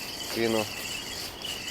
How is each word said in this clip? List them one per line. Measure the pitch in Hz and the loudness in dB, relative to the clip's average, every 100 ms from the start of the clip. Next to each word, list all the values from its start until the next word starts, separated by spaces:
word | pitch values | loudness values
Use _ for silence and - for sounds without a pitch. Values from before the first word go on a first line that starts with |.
| - - - | -6 -4 0
кину | 110 113 110 107 - - - - - - - - - - | 4 6 6 4 -2 -4 -4 -4 -4 -6 -6 -4 -4 -4